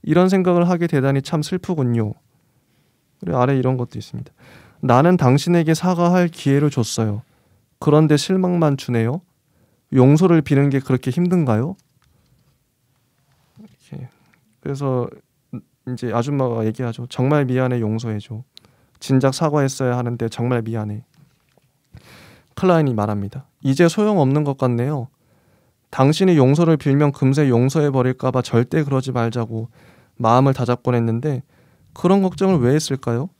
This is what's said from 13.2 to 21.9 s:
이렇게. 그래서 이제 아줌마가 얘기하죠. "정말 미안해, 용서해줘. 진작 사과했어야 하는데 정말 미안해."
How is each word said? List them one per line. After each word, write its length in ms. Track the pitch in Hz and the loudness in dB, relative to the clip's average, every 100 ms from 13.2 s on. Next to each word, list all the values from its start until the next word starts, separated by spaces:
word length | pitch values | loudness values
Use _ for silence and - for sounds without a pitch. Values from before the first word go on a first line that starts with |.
| _ _ _ _ | _ _ _ _
이렇게. 500 | 214 _ _ 139 127 _ _ _ _ _ | -20 _ _ -18 -18 _ _ _ _ _
그래서 480 | - 139 139 127 113 - _ _ _ 107 _ _ - | -12 -6 -4 -4 -6 -12 _ _ _ -16 _ _ -12
이제 200 | 123 120 | -8 -4
아줌마가 540 | 110 123 143 127 117 110 | -2 -2 -2 -2 -2 -4
얘기하죠. 400 | 110 123 113 117 | -4 -8 -8 -10
"정말 360 | - 131 151 | -2 0 2
미안해, 360 | 131 127 127 123 | 0 -2 -2 -2
용서해줘. 640 | 107 110 117 107 - 110 - _ _ _ _ _ | -2 -4 -6 -8 -10 -16 -16 _ _ _ _ _
진작 340 | - 131 135 | 0 2 2
사과했어야 640 | 131 160 147 135 - 127 123 | 0 -2 0 -2 -2 -4 -2
하는데 320 | 123 120 113 | -4 -6 -6
정말 340 | - 120 123 | -4 -2 -2
미안해." 420 | 113 113 107 104 - _ _ _ _ _ _ _ _ | -4 -8 -8 -10 -14 _ _ _ _ _ _ _ _